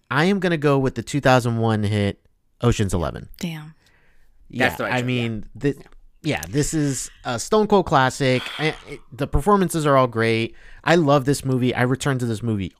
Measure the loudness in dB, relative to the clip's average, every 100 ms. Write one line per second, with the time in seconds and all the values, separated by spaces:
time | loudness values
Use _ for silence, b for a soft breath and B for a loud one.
0 | -6 0 2 2 0 0 2 2 0 -4
1 | -6 0 4 4 2 0 0 0 0 0
2 | 0 -4 _ _ _ _ 0 0 0 -2
3 | -4 -8 -14 -10 -10 -8 -14 -20 _ _
4 | _ _ -20 _ -12 -2 -2 -2 -4 -2
5 | -2 -2 -4 -6 -10 -6 -4 -4 -10 -20
6 | -20 _ -6 -4 -4 -2 -2 0 -2 -4
7 | -8 -12 -8 -6 0 0 4 2 4 2
8 | 2 2 0 0 -2 -4 -4 -4 -12 -18
9 | -14 -8 -2 0 4 2 2 0 4 4
10 | 4 2 2 2 -2 -8 b b 2 4
11 | 4 4 2 0 0 0 0 0 0 0
12 | -2 -2 -2 -4 -2 -2 -4